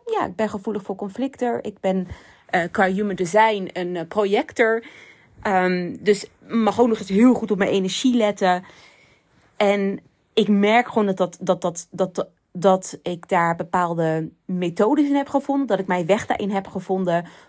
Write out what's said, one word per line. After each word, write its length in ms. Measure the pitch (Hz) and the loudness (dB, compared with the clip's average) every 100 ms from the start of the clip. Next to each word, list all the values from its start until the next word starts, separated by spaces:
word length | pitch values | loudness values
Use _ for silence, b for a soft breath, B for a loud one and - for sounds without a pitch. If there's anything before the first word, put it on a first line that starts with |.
Ja, 220 | 466 427 - | -4 -4 -4
ik 100 | 180 | -2
ben 120 | 214 | -4
gevoelig 340 | 202 220 208 | -4 -6 -6
voor 140 | - 196 | -6 -8
conflicten. 680 | 202 202 269 - 240 233 | -8 -6 -6 -4 -4 -4
Ik 180 | 214 202 | -6 -6
ben, 280 | 190 190 180 B B B B | -2 -2 -4 B B B B
eh, 160 | 185 165 | -4 -2
qua 160 | - 190 | 0 0
human 300 | 190 208 185 | 0 -2 -4
design 540 | 175 208 220 208 185 | 0 4 4 2 -4
een, 240 | 185 180 180 | -6 -6 -6
eh, 100 | 165 | -4
projector. 760 | 208 196 208 302 - 226 226 B B B B B - | -2 0 0 0 0 2 0 B B B B B -8
Ehm, 540 | 214 185 180 180 175 - | 0 2 2 0 -4 -2
dus 260 | 202 196 - _ - | 0 0 -2 _ -6
mag 320 | 226 208 202 | -2 0 2
ook 80 | 240 | 2
nog 100 | 220 | 0
eens 100 | 196 | 0
heel 260 | 196 254 | 4 6
goed 160 | 226 214 | 6 0
op 80 | 190 | 0
mijn 120 | 190 | 0
energie 440 | 196 185 - 262 | 0 -2 0 0
letten. 500 | 240 208 202 185 180 B B B B B B B _ _ - | 2 0 2 0 0 B B B B B B B _ _ 0
En 440 | 202 202 196 196 - _ _ | 2 2 0 -4 -12 _ _
ik 160 | - 208 | 0 2
merk 400 | 202 208 233 240 | 4 4 4 2
gewoon 180 | 226 202 | 0 0
dat, 100 | 190 | 0
dat, 220 | 175 - | -2 -2
dat, 200 | 185 180 | -2 -2
dat, 280 | 180 175 - | -2 -6 -8
dat, 380 | 170 180 - - _ _ | -4 -4 -4 -10 _ _
dat 460 | 185 190 185 - - | 0 2 2 0 -10
ik 260 | 180 170 - | -8 -8 -2
daar 280 | 180 170 170 | 0 2 -2
bepaalde 720 | 170 185 175 170 160 160 160 - | -2 -2 0 0 0 -2 -4 -10
methodes 640 | - 180 175 170 214 294 285 | -8 -4 -2 0 2 2 2
in 60 | |
heb 140 | 285 277 | 0 0
gevonden. 380 | 277 277 277 247 | -2 -2 -2 0
Dat 120 | 196 | -2
ik 80 | 190 | -2
mijn 200 | 180 165 | -2 0
weg 200 | 214 - | 0 0
daarin 240 | - 202 | -4 -4
heb 160 | 196 196 | -4 -6
gevonden. 600 | 190 185 190 180 170 170 B | -8 -4 -2 0 -2 -2 B